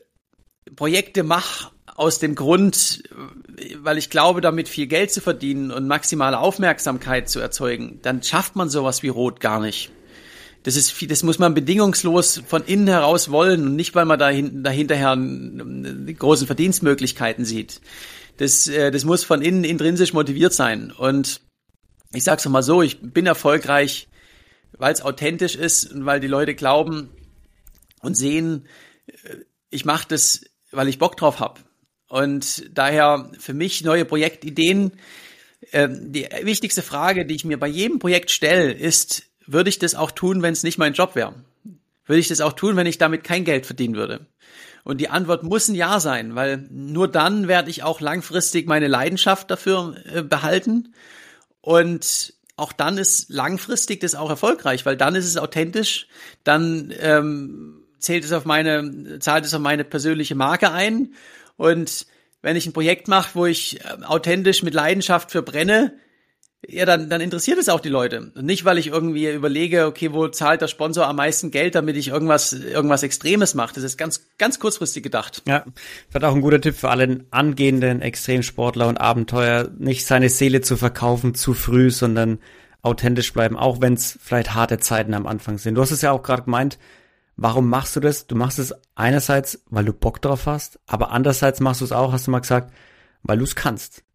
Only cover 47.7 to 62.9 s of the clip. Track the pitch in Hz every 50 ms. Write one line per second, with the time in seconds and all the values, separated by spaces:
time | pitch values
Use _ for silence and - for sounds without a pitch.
47.7 | - - 151 160 156 - 156 147 160 180 160 - 156 180 170 - - 185 165 170
48.7 | 151 151 151 143 135 120 135 165 190 185 - 196 190 - - - 185 - - 190
49.7 | 190 185 175 165 - - - - - 170 160 139 151 139 147 156 175 190 - 240
50.7 | 226 240 233 - _ _ - - - - - - - _ _ _ _ _ - 151
51.7 | 165 170 170 170 170 165 - - - - - - _ _ _ _ - - 151 -
52.7 | - - 143 160 196 196 190 - - - - - - 139 127 151 190 185 - 214
53.7 | 247 - - - 208 190 180 175 185 175 156 151 151 - - - 349 330 - 143
54.7 | 127 127 - 139 135 127 135 143 180 185 180 175 170 151 147 151 - 160 160 165
55.7 | 175 220 214 - - - - _ _ - - - - _ - 147 147 156 165 165
56.7 | 165 160 147 156 - - 151 156 151 151 151 151 147 143 139 139 147 147 151 151
57.7 | 151 - _ _ _ - - - 170 175 151 147 170 160 139 160 151 156 156 160
58.7 | 156 151 147 143 139 147 147 151 151 139 - 147 151 160 151 151 160 151 147 143
59.7 | 151 147 143 - - 147 135 160 160 156 151 - 151 135 131 139 170 180 - 185
60.7 | 160 180 196 214 220 226 269 - - - - - - - - _ _ - - 165
61.7 | 170 170 165 - - - - _ _ _ _ _ _ _ - 147 165 170 165 165
62.7 | - 160 156 165